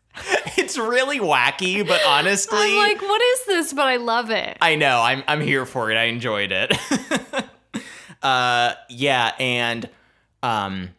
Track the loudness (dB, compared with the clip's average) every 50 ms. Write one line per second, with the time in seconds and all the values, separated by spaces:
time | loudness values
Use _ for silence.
0 | _ _ -18 -14 -4 -2 -2 -2 -2 -2 -2 -2 -2 -2 -4 -4 -4 0 0 0
1 | 0 0 0 -2 0 2 4 4 4 4 2 0 -2 0 0 0 2 2 2 2
2 | 4 4 4 4 4 2 2 0 0 0 0 2 2 2 4 2 2 2 0 -2
3 | -2 -2 0 2 4 2 2 2 0 0 0 0 0 -2 -2 0 0 2 2 0
4 | 0 0 0 0 0 0 -2 -4 -4 -6 -2 0 2 2 4 4 4 4 4 4
5 | 4 2 2 0 0 -2 -2 0 0 0 0 0 0 -2 -4 -4 -2 0 0 0
6 | 0 0 -2 -2 -4 -2 -2 -2 -2 -2 -2 -2 0 0 -2 -2 -2 -4 -4 -4
7 | -4 -4 -4 -6 -6 -6 -8 -8 -8 -8 -14 _ _ _ -12 -12 -12 -12 -20 -20
8 | -20 -20 -16 -6 -2 0 0 0 0 0 2 2 2 0 0 -4 -14 -18 -8 -2
9 | 0 2 2 2 2 0 -2 -2 -2 -2 -2 -2 -2 -2 -4 -4 -8 -12 -16 _
10 | _ _ _ _ _ _ _ -6 -4 -2 -2 -2 -2 -4 -6 -8 -8 -10 -14